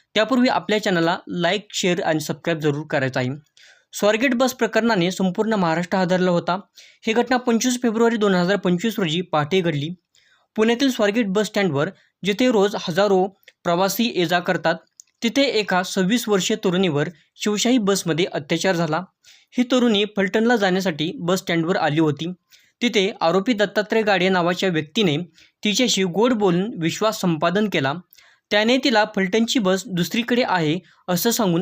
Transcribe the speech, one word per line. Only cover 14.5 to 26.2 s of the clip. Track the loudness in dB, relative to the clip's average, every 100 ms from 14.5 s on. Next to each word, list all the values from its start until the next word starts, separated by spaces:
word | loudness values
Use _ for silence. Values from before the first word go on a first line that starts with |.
| -2 -2 -4 _ _ -20 -6
तिथे | -2 0
एका | 0 0 0 -2
सव्वीस | -2 -2 0 0 0
वर्षीय | 0 0 -2
तरुणीवर | 0 0 0 0 -2 -6 _ -6
शिवशाही | -4 0 2 2
बसमध्ये | 2 0 0 -2 -2
अत्याचार | -4 -4 -2 0 0
झाला. | 0 -2 -6 _ _ -20 _ -2
ही |
तरुणी | 0 2 4 2 0 -2
फलटणला | 0 2 2 2
जाण्यासाठी | 2 0 0 -2 -4 -4
बस | -2 -2
स्टँडवर | 0 -2 0 0
आली | 0 2
होती. | 2 0 -6 -10 _ _ _ -4
तिथे | 0 0 0 0
आरोपी | 2 2 2
दत्तात्रय | 0 0 0 0 0
गाडे | 2 2 2
नावाच्या | 2 0 0 -2
व्यक्तीने | -2 -4 0 0 0 -6 _ _ _
तिच्याशी | -2 0 0 0
गोड | 0 0